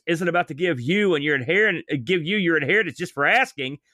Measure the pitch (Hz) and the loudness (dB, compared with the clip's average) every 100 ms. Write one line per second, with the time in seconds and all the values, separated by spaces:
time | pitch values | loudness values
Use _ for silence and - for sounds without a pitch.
0 | - 165 180 170 170 143 180 131 120 196 | -4 -2 0 0 -2 -2 -2 0 0 2
1 | 202 151 147 139 120 185 214 165 - 143 | 2 2 0 0 0 2 2 0 -4 -4
2 | 113 185 156 208 170 160 139 202 180 135 | 0 -2 0 0 2 2 2 0 0 -6
3 | - 139 147 233 262 - 131 147 _ | -8 -2 2 2 0 -4 -8 -10 _